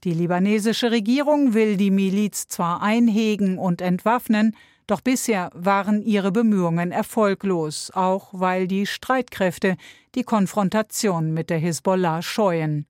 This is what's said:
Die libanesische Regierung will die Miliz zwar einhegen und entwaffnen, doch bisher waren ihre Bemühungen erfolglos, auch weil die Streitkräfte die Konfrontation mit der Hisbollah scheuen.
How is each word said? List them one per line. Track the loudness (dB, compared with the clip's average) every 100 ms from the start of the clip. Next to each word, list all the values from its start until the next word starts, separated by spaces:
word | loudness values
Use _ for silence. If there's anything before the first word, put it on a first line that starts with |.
Die | -2
libanesische | -2 0 0 2 2 0 0 0
Regierung | 0 0 0 2 2 4
will | 4 2 2
die | 2
Miliz | 2 2 0 -2 -4 -12
zwar | -4 -4 -2
einhegen | 0 2 4 4 2 0 0 0
und | -2 -2
entwaffnen, | -2 0 0 0 0 2 2 -2 -14 _ -6
doch | -4
bisher | 0 -2 0 -2 -2 -4
waren | 0 0 2 0
ihre | 2 0 0
Bemühungen | 2 2 2 2 0 -2
erfolglos, | -2 -4 0 0 0 -2 -2 -2 -6 -8
auch | -2 0 0 -4
weil | -4 -2 0 0
die | -2 -2
Streitkräfte | -6 -2 -2 -2 -2 -2 0 -2 -2 -8 -20 _
die | -8
Konfrontation | -2 0 0 0 0 0 -4 -2 -2 0 -2
mit | -2 -2
der | -2
Hisbollah | -2 -2 0 0 0 -2
scheuen. | -4 0 0 2 0 -2 -6